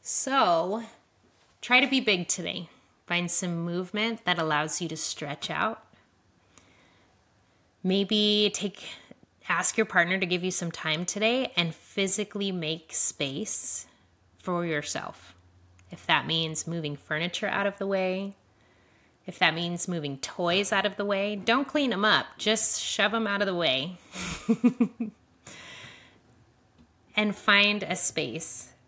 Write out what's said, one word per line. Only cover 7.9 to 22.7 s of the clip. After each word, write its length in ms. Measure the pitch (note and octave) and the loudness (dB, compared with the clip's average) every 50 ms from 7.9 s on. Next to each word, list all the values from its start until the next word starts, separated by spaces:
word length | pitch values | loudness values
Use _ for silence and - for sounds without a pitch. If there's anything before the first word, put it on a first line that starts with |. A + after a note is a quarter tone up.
| F#3 G3 G3+ F#3 G#3+ G#3+ G#3 G#3 G#3 G#3 G#3 G#3 G#3 | 0 2 0 0 0 2 2 2 2 2 2 0 0
take, 300 | - - G3 - - - - - - - _ - _ - _ _ _ _ | -2 -6 -6 -8 -8 -16 -16 -18 -18 -20 _ -20 _ -20 _ _ _ _
ask 300 | - F3+ E3 F#3 - - | -4 -2 2 2 2 2
your 80 | - A3 | 2 0
partner 340 | A3 - F#3 E3+ F3 F#3 F#3+ | 2 4 2 2 4 2 -2
to 60 | F#3+ | 0
give 180 | E3+ F3+ F3 F3 | 0 -2 -2 0
you 80 | F#3 | 0
some 180 | F3+ - F3+ E3 | 0 0 -2 -2
time 360 | D#3+ - - D#3+ D#3 D#3+ F3+ | -6 -4 -4 -2 -2 -2 -2
today 480 | - - G3+ G#3+ A3+ A#3+ C4 C4 - - | -4 -2 0 2 2 2 2 -2 -2 0
and 180 | - F3 E3 D#3+ | -2 -2 -2 -2
physically 760 | - - - - - G3 F#3+ F#3+ - G#3 G3+ - G3+ G3+ G3 | -8 -18 -10 -4 -2 2 2 2 0 0 -4 -4 -4 -4 -2
make 420 | F#3 F3+ D#3+ D3+ D#3+ E3+ - - - | -2 -2 -2 -4 -4 -6 -8 -4 0
space 960 | - - - - _ D3+ C3+ C3+ D3+ A3 - - - - - - - - - _ _ _ _ _ _ _ _ _ | 0 0 0 0 _ -4 -4 -4 -6 -4 -2 -2 -2 0 -2 -2 -4 -6 -12 _ _ _ _ _ _ _ _ _
for 280 | _ - - F3+ F3 F3 | _ -6 -4 -2 -2 -2
yourself. 680 | E3+ D#3+ D3 D3 - - - - G1+ - - - - - _ _ _ _ _ _ _ _ - - _ | -2 -2 -4 -4 -4 -6 -6 -6 -8 -14 -16 -20 -20 -20 _ _ _ _ _ _ _ _ -20 -20 _
If 140 | - - - | -18 -14 2
that 200 | - E3 D3 B2+ | 2 2 2 4
means 420 | C#3+ D#3+ E3 E3 D#3+ D#3 - - | 0 -2 -2 -2 -2 -4 -4 -4
moving 280 | E3 E3 E3+ D#3 D3 D3 | -4 -4 -4 -4 -6 -6
furniture 520 | - - - D#3 D#3 E3 F3 - - - | -8 -6 -6 -4 -4 -2 -4 -4 -4 0
out 200 | G3+ - G3 G3 | 0 2 2 2
of 100 | G3+ G3 | 0 0
the 80 | - G3 | -2 -2
way, 500 | G3 G3 F#3+ F#3+ F#3 F#3 F#3+ G3 G3+ G3+ _ _ _ _ _ _ _ _ _ _ _ _ _ _ _ _ _ _ | 0 0 2 2 0 0 -2 -4 -6 -10 _ _ _ _ _ _ _ _ _ _ _ _ _ _ _ _ _ _
if 120 | - - - | -14 -2 2
that 140 | F3+ E3 D#3+ | 2 2 2
means 360 | E3 E3+ E3+ F3 E3+ - - | 2 -2 -2 -2 -2 -2 -2
moving 280 | F3+ E3+ D3 C#3+ C#3 C#3 | -2 -4 -4 -4 -6 -6
toys 520 | - - - - F3 E3+ E3+ G3 G3+ G3+ | -8 -10 -6 -2 0 2 2 2 2 2
out 140 | - G3 F#3+ | 2 2 2
of 100 | G#3 G3 | 0 -2
the 80 | - G#3 | -2 -2
way, 320 | G3+ G3+ F#3+ G3 G#3 G#3 | -2 0 0 -2 -2 -4
don't 320 | G3+ F#3 - A3+ C4 C#4+ | -4 0 2 2 2 2
clean 240 | - - D#4 C#4+ B3+ | 0 0 0 0 2
'em 140 | G#3 F#3+ G#3 | 0 2 4
up. 220 | G#3+ F#3 C#3 - - - | 4 4 4 2 -2 -10
Just 440 | - - G#3 A3 A3 - - | -4 0 2 4 6 6 4